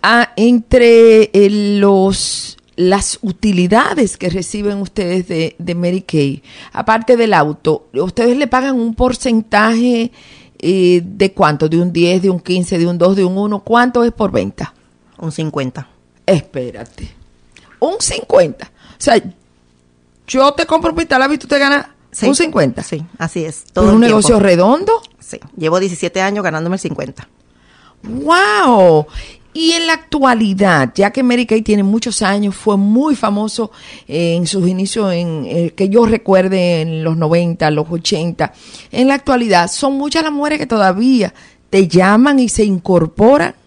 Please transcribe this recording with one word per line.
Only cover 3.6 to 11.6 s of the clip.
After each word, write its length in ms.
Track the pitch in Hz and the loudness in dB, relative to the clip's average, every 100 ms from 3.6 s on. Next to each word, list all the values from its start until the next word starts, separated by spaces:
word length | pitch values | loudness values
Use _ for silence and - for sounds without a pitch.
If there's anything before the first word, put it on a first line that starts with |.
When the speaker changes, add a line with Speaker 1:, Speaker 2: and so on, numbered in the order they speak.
| 180 214 269 320 208 - | 2 2 0 -2 -2 -2
Speaker 1:
que 120 | 180 | -6
reciben 500 | 180 175 208 208 202 | -6 -8 -6 -6 -6
ustedes 460 | 190 - 180 185 175 | -8 -6 -4 -4 -4
de, 280 | 165 160 - | -4 -6 -6
de 160 | 175 175 | -8 -4
Mary 260 | 175 185 | -2 -4
Kay, 400 | 185 160 143 135 _ - - | -2 0 0 -4 _ -20 -14
aparte 420 | - - 220 226 240 | -6 0 0 2 2
del 200 | 226 175 | 4 2
auto, 520 | 151 147 160 156 _ | 0 -2 -4 -4 _
¿ustedes 440 | 127 180 208 233 254 | -4 -4 0 0 0
le 100 | 269 | 0
pagan 320 | 254 269 262 | -2 -2 -2
un 160 | 226 226 | -4 -2
porcentaje, 1160 | 254 240 262 226 220 208 214 226 247 240 233 - - - - _ | -2 -2 -2 -2 0 0 2 2 0 0 -4 -8 -20 -20 -20 _
eh, 440 | 160 190 180 175 | -2 2 4 2
de 280 | 175 202 190 | 0 -2 -2
cuánto? 360 | 196 165 147 | 0 0 0